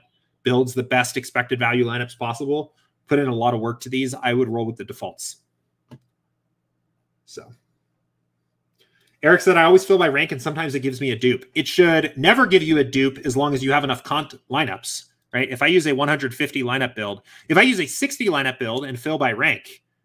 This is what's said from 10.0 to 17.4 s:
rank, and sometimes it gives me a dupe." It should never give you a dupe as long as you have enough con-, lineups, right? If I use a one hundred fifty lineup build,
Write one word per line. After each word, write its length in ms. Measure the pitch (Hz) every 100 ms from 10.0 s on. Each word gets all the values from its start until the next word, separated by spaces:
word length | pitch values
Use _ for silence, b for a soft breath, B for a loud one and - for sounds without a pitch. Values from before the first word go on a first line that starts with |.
| 160
rank, 240 | 139 160
and 100 | 135
sometimes 320 | 156 151 160
it 60 | 135
gives 220 | 131 127
me 100 | 135
a 40 | 113
dupe." 300 | 127 117 -
It 140 | - 123
should 500 | - 170 160 156 131
never 300 | 160 240 214
give 160 | 180
you 140 | 156 151
a 40 |
dupe 360 | 123 135 135 - 143
as 100 | 123
long 160 | 147
as 80 | 135
you 100 | 135
have 120 | 143
enough 200 | 139 127
con-, 260 | - 147 147 - -
lineups, 600 | 139 123 92 - - - _ _
right? 160 | 123 131
If 120 | 123
I 60 | 147
use 180 | 180 151
a 60 |
one 140 | 135 143
hundred 260 | 151 131
fifty 300 | 117 143 139
lineup 320 | 123 131 123 110
build, 260 | 104 101 _ B